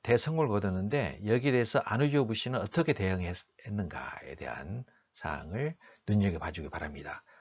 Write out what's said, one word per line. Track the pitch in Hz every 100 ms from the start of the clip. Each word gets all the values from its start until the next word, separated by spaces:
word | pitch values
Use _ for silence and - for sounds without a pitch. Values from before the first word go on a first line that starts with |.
대성공을 | - 117 156 160 139
거뒀는데 | 101 98 92 104 143 90 80 104
여기에 | 120 139
대해서 | 127 117 139 -
아노이즈 | 113 143 143 113
부시는 | 110 123 127
어떻게 | 101 - 160
대응했는가에 | 127 95 92 87 90 - _ - 101 87 - - - - 71
대한 | 65 55 76 117 - _ _
사항을 | - 78 71 76 107 147 175 - - -
눈여겨봐주기 | 104 98 80 85 82 73
바랍니다. | 78 76 71 71 - _ -